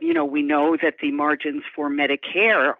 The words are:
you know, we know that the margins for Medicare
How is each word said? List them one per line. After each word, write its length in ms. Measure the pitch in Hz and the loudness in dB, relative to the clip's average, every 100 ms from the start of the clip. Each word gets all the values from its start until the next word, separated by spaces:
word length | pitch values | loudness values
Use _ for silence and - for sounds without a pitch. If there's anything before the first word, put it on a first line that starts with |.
you 140 | 160 | -2
know, 100 | 165 | 0
we 180 | 147 147 | 0 0
know 340 | 143 147 151 160 | 0 2 2 2
that 120 | 160 - | 0 -2
the 80 | 151 | -4
margins 540 | 143 147 147 151 147 - | 0 0 0 -4 -8 -8
for 160 | - 147 | -6 -4
Medicare 840 | 143 143 139 - 175 220 202 139 - | -2 0 -2 -4 0 2 4 2 0